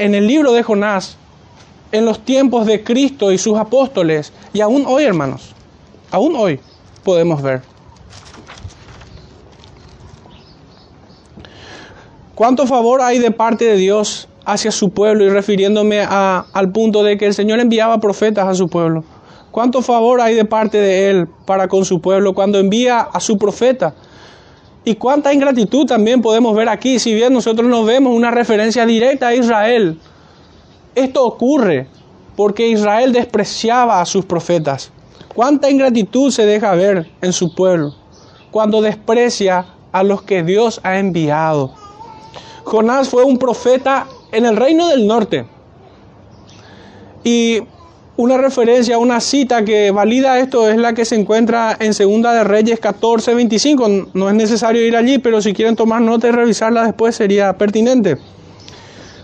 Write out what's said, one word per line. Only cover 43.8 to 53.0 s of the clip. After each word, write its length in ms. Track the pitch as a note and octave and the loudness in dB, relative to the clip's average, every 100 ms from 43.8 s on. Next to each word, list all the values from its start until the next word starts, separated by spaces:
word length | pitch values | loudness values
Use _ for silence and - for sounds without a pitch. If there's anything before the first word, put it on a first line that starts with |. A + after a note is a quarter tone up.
| C4+ C4+ C4+ - - | 0 -2 -4 -14 -8
en 140 | A3 A#3+ | -2 0
el 100 | A3 | 2
reino 320 | C4 D#4+ E4+ | 2 2 2
del 180 | C4+ G3+ | 2 2
norte. 400 | A3+ G#3 D3 A#2+ - - - - - - - - - - - - - - - - - | 0 0 -4 -8 -16 -20 -20 -20 -20 -20 -20 -20 -20 -20 -20 -20 -20 -20 -20 -20 -8
Y 380 | A#3 A#3 A#3 A3+ A3+ - - - - - | -2 0 0 -2 -6 -14 -20 -20 -14 -4
una 220 | A#3+ C4 | 0 2
referencia, 580 | C4+ C4 A#3 B3 A#3+ A#3 | 0 0 2 2 2 0
una 240 | A#3+ A#3+ | 0 0
cita 440 | - C#4 C#4 A#3+ | 0 -2 0 0
que 260 | G#3 G#3+ G#3 | 0 2 2
valida 480 | G3 G#3+ B3 C4+ B3+ | 2 2 2 2 2
esto 320 | C4 C4 A3 | 0 0 2
es 60 | A3 | 2
la 180 | A#3 | 0
que 100 | A#3 | 0
se 120 | A3+ A3+ | -2 0
encuentra 600 | F#3+ A3 A#3 A#3 A3+ G#3 | 0 2 2 0 -2 -2
en 140 | A3 | -2
Segunda 400 | G#3 G3 G#3+ A#3 | 0 2 2 2
de 120 | A#3 | 2
Reyes 340 | G#3 G#3 A3 A3+ | 2 2 2 0
catorce 560 | G#3+ F3+ | -4 -2